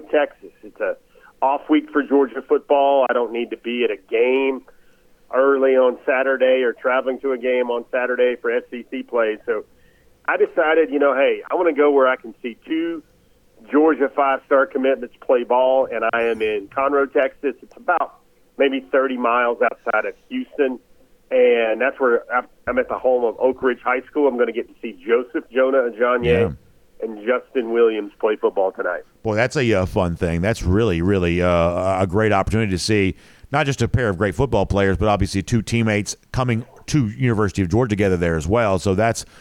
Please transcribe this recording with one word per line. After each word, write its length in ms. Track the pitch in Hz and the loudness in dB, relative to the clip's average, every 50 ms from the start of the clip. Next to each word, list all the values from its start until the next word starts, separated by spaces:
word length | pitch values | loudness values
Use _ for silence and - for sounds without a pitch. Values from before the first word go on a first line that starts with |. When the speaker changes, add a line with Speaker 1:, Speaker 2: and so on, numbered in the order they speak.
| 156 - | 0 0
Speaker 1:
Texas. 420 | - 151 143 - - _ - 87 _ _ | 0 0 0 0 -4 _ -20 -20 _ _
It's 160 | - 104 _ - | -20 -20 _ -8
a 160 | 107 92 - - _ _ _ - _ - _ - | -6 -6 -6 -8 _ _ _ -20 _ -20 _ -2
off 300 | - 135 143 139 - - | -2 -2 -2 -2 0 2
week 200 | 156 151 151 - | 0 0 0 0
for 120 | - 147 | -4 -4
Georgia 400 | 131 113 135 143 139 131 135 135 | -2 2 2 2 2 0 -4 -10
football. 640 | - - 151 139 - - 147 139 139 139 139 139 127 120 | -2 -2 -2 -2 0 0 2 2 4 4 4 2 2 2
I 60 | 120 | 0
don't 180 | 123 120 107 | -2 -2 -2
need 160 | 117 117 117 110 | -4 -6 -6 -6
to 60 | 113 | -8
be 260 | - - 117 120 120 | -10 -8 -8 -4 -2
at 80 | 117 110 | -2 -2
a 60 | 104 | -2
game 640 | - _ - 110 113 123 127 131 135 135 135 131 123 - - - _ _ _ _ _ _ _ _ _ _ - | -6 _ -4 0 0 2 2 2 0 0 -2 -4 -6 -10 -18 -20 _ _ _ _ _ _ _ _ _ _ -6
early 420 | - 127 135 139 139 135 135 135 131 | 0 2 2 2 4 2 2 2 4
on 220 | 131 127 127 120 - - | 4 4 2 0 -2 -4
Saturday 580 | - 127 131 135 135 135 123 127 131 131 131 | -2 -2 0 0 0 0 2 2 2 2 2
or 120 | 127 117 110 | 0 -2 -4
traveling 440 | - - 131 123 131 123 131 127 120 | -2 -2 -2 -2 0 -2 -2 -6 -4
to 120 | - 139 | -4 -6
a 60 | 131 120 | -4 -4
game 320 | 120 127 127 127 123 123 | -2 -2 0 0 0 -2
on 160 | 120 120 120 - | -4 -6 -6 -4
Saturday 460 | - 127 123 123 127 123 123 123 120 | -4 -4 -2 -2 0 0 0 0 0
for 140 | - - 120 | -2 -4 -2
S 140 | 117 123 123 - | -2 -2 -4 -6
E 140 | 127 120 117 - | -14 -14 -12 -10
C 120 | 135 131 | -12 -12
play. 360 | 127 - 120 117 113 110 107 - - | -10 -4 -2 -2 0 0 -2 -6 -6
So 180 | 120 113 104 - _ _ _ _ _ _ _ _ _ _ _ - | -6 -6 -6 -6 _ _ _ _ _ _ _ _ _ _ _ -6
I 100 | - 165 | -4 0
decided, 540 | 185 208 208 - 175 160 156 160 165 160 135 | 0 0 0 0 0 0 2 4 2 2 2
you 80 | 139 143 | 0 0
know, 160 | 143 143 127 | 2 2 2
hey, 280 | 135 139 127 110 104 - - | 2 2 2 0 -2 -6 -6
I 40 | 147 | -2
wanna 180 | 175 180 170 | 0 0 0
go 180 | 143 139 147 147 | 2 4 2 4
where 160 | 143 139 131 | 6 4 4
I 100 | 127 127 | 4 2
can 180 | - - 113 104 _ | 0 -6 -18 -18 _
see 160 | - 120 107 _ - | -12 -12 -12 _ -8
two 360 | - 160 160 165 170 165 151 - _ _ _ _ _ _ _ _ _ _ _ 117 - | -6 -4 -4 -4 -4 -6 -10 -12 _ _ _ _ _ _ _ _ _ _ _ -12 -2
Georgia 360 | - 147 156 160 147 120 139 135 | 2 4 4 4 4 2 0 -2
five-star 580 | - 147 139 135 135 127 _ - 147 131 135 | 0 0 0 0 0 -2 _ 2 2 2 2
commitments 500 | 135 - 131 127 135 139 120 123 117 - _ | 2 -2 -2 0 0 0 0 -4 -14 -16 _
play 240 | - - 135 120 120 | -2 0 0 0 2
ball, 420 | 110 120 127 127 131 131 135 131 | 0 2 2 4 4 2 2 0
and 180 | - 120 110 113 113 | 0 -2 -2 -2 -2
I 100 | 117 117 | 0 0
am 180 | 117 117 113 110 | 0 -2 -2 -2
in 260 | 110 107 107 101 98 - | -2 -2 -2 -4 -6 -6
Conroe, 420 | - 139 135 143 147 139 135 131 | -6 -2 -2 0 2 0 0 0
Texas. 460 | - 147 135 135 - - - 135 117 - | 0 0 0 0 -4 -6 -6 -6 -6 -8
It's 140 | - - - | -16 -20 -20
about 440 | - 120 - - - 127 - - _ _ _ _ _ _ _ - - | -12 -4 -2 -2 -2 -2 -6 -8 _ _ _ _ _ _ _ -2 0
maybe 220 | 139 139 135 135 131 - | 0 0 0 -2 -6 -2
thirty 240 | - 135 131 135 127 | 0 0 0 0 -2
miles 420 | 123 123 117 117 123 120 120 117 - | -2 -2 0 2 2 2 0 0 0
outside 420 | 123 113 - - - 120 110 107 107 | 0 -2 -2 -4 -6 -2 -2 -2 -2
of 100 | 98 92 _ _ - | -4 -10 _ _ -10
Houston, 500 | - 127 127 - - - 139 131 127 117 _ _ - _ _ _ _ _ _ - | -8 -8 -8 -8 -2 -2 -2 -2 -2 -6 _ _ -20 _ _ _ _ _ _ -2
and 500 | 131 127 123 123 120 117 113 110 110 113 | 2 4 4 4 4 2 2 0 0 0
that's 180 | 127 139 - - | -2 -2 -2 0
where 240 | 135 123 117 113 - - | 0 2 2 0 -2 -2
I'm, 140 | 120 123 117 - _ _ - | -4 -4 -4 -4 _ _ -8
I'm 120 | 120 123 127 | -4 -2 -2
at 100 | 120 - | -2 -2
the 100 | 110 95 | -4 -2
home 260 | - 127 127 123 120 | 0 0 2 2 0
of 120 | 110 101 - | -2 -2 0
Oak 220 | 120 131 127 - | -2 -2 0 0
Ridge 180 | 131 127 120 - | 0 -2 -2 0
High 200 | - 127 127 131 | -2 -2 -2 -2
School. 260 | - - - 151 143 135 | -4 -6 -2 0 0 0
I'm 80 | 123 | 2
gonna 160 | 120 120 113 | 2 -2 0
get 160 | 110 117 - - | -2 -6 -8 -8
to 60 | - - | -12 -14
see 100 | - 117 98 85 87 | -12 -12 -12 -10 -2
Joseph 440 | 107 117 127 123 - - 160 117 - | 0 0 0 0 -2 -8 -8 -8 -4
Jonah 400 | 113 127 131 131 135 135 120 120 | 0 0 0 2 2 0 0 0
Ajonye 340 | 104 107 123 123 123 120 120 | -2 -2 0 0 0 0 0
Speaker 2:
Yeah. 260 | 120 120 117 - 82 67 - _ _ _ _ _ _ _ - | 2 2 2 2 -2 -4 -10 _ _ _ _ _ _ _ -10
Speaker 1:
and 220 | 110 113 110 104 101 | -10 -10 -10 -8 -4
Justin 460 | 117 123 123 - _ - 135 113 113 | -2 -2 -2 -4 _ -4 -4 -2 0
Williams 400 | 117 117 120 113 110 107 104 101 - - | 2 2 2 2 2 -2 -6 -8 -8 -4
play 160 | - 110 107 | -2 -2 -2
football 360 | - 113 110 - 98 95 95 | 0 -2 -2 0 0 -2 -2
tonight. 300 | - - 98 90 87 76 - _ _ _ | -2 -4 -6 -6 -6 -8 -10 _ _ _
Speaker 2:
Boy, 120 | - 110 104 | -6 -4 0
that's 220 | 107 123 127 - | 0 0 0 0
a, 160 | 147 127 113 | -2 0 2
uh, 140 | 104 92 92 | 2 2 0
fun 300 | - - 104 90 85 85 | 0 0 -2 0 0 -2
thing. 240 | - 92 82 85 85 | -2 -2 -2 -2 0
That's 220 | 90 107 110 - | 0 -2 -2 -2
really, 400 | 90 87 92 107 120 107 87 82 | 0 0 2 2 2 2 0 0
really, 400 | 85 98 101 95 87 85 85 87 | 0 0 2 2 2 0 0 2
uh, 600 | 87 90 87 85 85 87 87 90 92 95 95 92 | 2 2 2 2 2 2 0 0 -2 -2 0 0
a 40 | 98 | -2
great 260 | 90 82 107 110 107 | 0 0 0 2 2
opportunity 380 | 104 98 95 - - 110 113 101 | 2 0 0 0 0 -2 -2 -2
to 80 | 92 82 | -2 -4
see 380 | - - 110 104 98 90 - - - - - - - - | -2 0 0 2 2 0 -2 -6 -14 -20 -20 -20 -12 -4
not 140 | 135 147 156 | -2 -2 0
just 160 | 139 135 - | 0 -2 -2
a 60 | 156 147 | -2 0
pair 200 | - - 123 104 | 0 0 0 0
of 80 | 92 | 0
great 180 | 82 - 101 - | 0 -2 -2 0
football 300 | - 139 120 117 101 95 | -2 -2 0 0 0 0
players, 320 | - 95 101 98 95 92 | 0 0 2 2 2 2
but 120 | 87 104 107 | 2 2 0
obviously 340 | 104 92 98 90 - 98 | 2 0 0 -2 -2 -4
two 180 | 92 - 120 113 | -4 0 -2 -2
teammates 560 | 95 - 117 117 113 110 104 104 98 - - _ _ - | -2 0 -2 0 0 2 0 -2 -2 -6 -10 _ _ -8
coming 320 | - 131 127 123 113 113 123 - - - - | -4 -4 -2 -2 -2 -4 -6 -10 -20 -20 -10
to 220 | - - 151 120 104 | -2 0 0 0 0
University 540 | 113 127 131 120 113 101 107 95 - 98 | -2 -2 0 0 2 2 0 0 0 -2
of 60 | 95 82 | -2 0
Georgia 220 | 92 117 131 110 | 2 0 2 0
together 260 | 107 95 104 98 92 | 0 0 2 2 2
there 200 | 85 87 85 82 | 2 0 0 0
as 100 | 80 73 85 | 0 0 0
well. 300 | 104 120 117 101 95 87 | 0 2 2 2 0 0
So 160 | - 101 95 | 0 0 0
that's 300 | 98 110 117 117 - - - - - | 2 2 0 0 -4 -8 -14 -20 -20